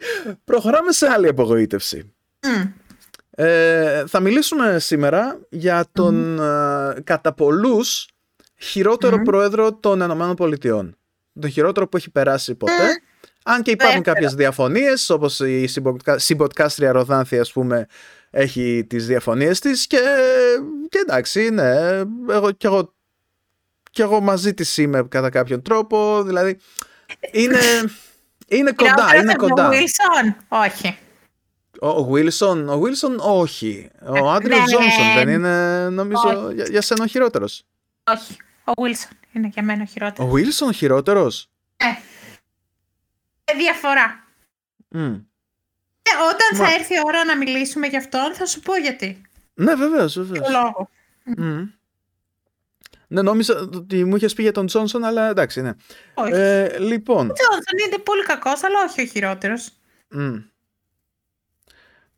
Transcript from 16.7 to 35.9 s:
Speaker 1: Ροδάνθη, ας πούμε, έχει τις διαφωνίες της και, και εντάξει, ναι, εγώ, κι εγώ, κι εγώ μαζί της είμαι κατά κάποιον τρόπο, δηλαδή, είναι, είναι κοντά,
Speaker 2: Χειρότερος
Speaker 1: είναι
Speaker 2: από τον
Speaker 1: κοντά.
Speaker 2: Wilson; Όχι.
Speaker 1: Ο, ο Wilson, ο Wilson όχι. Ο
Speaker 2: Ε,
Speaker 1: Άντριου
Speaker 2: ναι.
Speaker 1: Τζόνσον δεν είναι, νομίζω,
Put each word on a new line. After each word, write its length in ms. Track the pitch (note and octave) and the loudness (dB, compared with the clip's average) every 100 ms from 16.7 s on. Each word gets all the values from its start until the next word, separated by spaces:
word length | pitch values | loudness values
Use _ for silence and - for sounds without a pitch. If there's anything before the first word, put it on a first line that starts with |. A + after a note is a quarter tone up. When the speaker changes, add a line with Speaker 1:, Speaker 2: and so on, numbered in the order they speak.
| - C3+ | 2 2
Speaker 1:
Ροδάνθη, 460 | B2+ B2+ C3+ B2+ B2 | 2 2 0 0 0
ας 140 | A#2 | 0
πούμε, 340 | - B2+ A#2+ G#2+ - - - _ | -2 -2 -2 -4 -14 -20 -20 _
έχει 540 | C3+ C3+ B2+ B2 A#2+ A2+ | -2 -2 -2 -2 -2 -2
τις 180 | A#2+ A2+ | -6 -2
διαφωνίες 540 | B2 - B2 D3 F#3 | -2 0 0 0 0
της 260 | C#4+ B3+ - | 0 -2 0
και, 120 | C#4 B3+ C#4 C4 B3+ B3 B3 C#4+ D4+ D#4 | 0 2 2 2 2 2 0 -4 -12 -4
και 100 | F#4+ | -2
εντάξει, 520 | G4 B2+ B2 G3+ A3+ | 0 0 0 -2 0
ναι, 460 | G#3+ C3 C3+ E3+ F#3+ G3 A#3 A#3+ | 2 2 2 2 -2 -4 -8 -2
εγώ, 240 | G#3 G3+ G3 | 0 0 0
κι 100 | G#3+ | 0
εγώ, 280 | G3 E3+ _ _ _ _ _ _ _ _ _ _ | 0 0 _ _ _ _ _ _ _ _ _ _
κι 120 | - | -2
εγώ 180 | G#3 G#3+ | 2 2
μαζί 340 | G3 F#3+ G3+ | 2 2 0
της 220 | G3 E3 - | -2 -4 0
είμαι 260 | D3 C3+ B2+ | 0 0 0
κατά 220 | C3 C3 | -2 0
κάποιον 320 | B2+ B2 B2 | 0 -2 -4
τρόπο, 600 | B2+ A3 A3 A3 G#3 G#3 | -2 -2 0 0 2 0
δηλαδή, 360 | G3 F3+ F#3+ F#3+ _ - - _ - - - | 0 0 -2 -4 _ -18 -18 _ -20 -16 -4
είναι, 260 | G#3+ A#3+ B3+ A#3+ A#3 A3 - - _ _ _ _ | 0 4 4 4 2 0 -8 -20 _ _ _ _
είναι 240 | A#3 C#4 | 2 2
κοντά, 180 | - B3 | 4 4
Speaker 2:
Χειρότερος 300 | C4 G#3 G#3 | 6 6 6
Speaker 1:
είναι 100 | G#3+ | 6
Speaker 2:
από 80 | C4 | 2
τον 80 | B3 | 2
Speaker 1:
κοντά. 200 | C4 C4+ | 4 4
Speaker 2:
Wilson; 640 | C4+ E4+ - G4 D#4+ A3 G3+ _ | 4 2 2 2 4 2 -2 _
Όχι. 500 | A3 G3+ - F3+ F#3+ _ _ _ _ _ _ _ - | -2 0 -2 -8 -8 _ _ _ _ _ _ _ -6
Speaker 1:
Ο, 80 | D3 | -2
ο 220 | D#3 B2 | 0 2
Wilson, 540 | C#3 D#3+ E3 G3+ E3+ C#3+ C#3+ | 2 2 2 0 0 -2 -2
ο 40 | |
Wilson 340 | A3 C#4 C#4+ B3 G#3 F#3+ | 0 -2 -2 -2 0 2
όχι. 500 | E3 - A2 G2+ F2 _ - | 0 -2 -8 -8 -14 _ -6
Ο 100 | C#3 | 0
Speaker 2:
Ε, 160 | C#3 | 0
Speaker 1:
Άντριου 220 | F#3 A3+ C4 | 0 2 2
Speaker 2:
ναι. 60 | |
Speaker 1:
Τζόνσον 500 | B3 A#3+ A3+ A3+ A3 | 4 4 4 4 2
δεν 140 | A3 - | 2 2
είναι, 600 | E3 F3 F3 F3 F3+ | 0 0 0 0 -2
νομίζω, 400 | F3+ | -4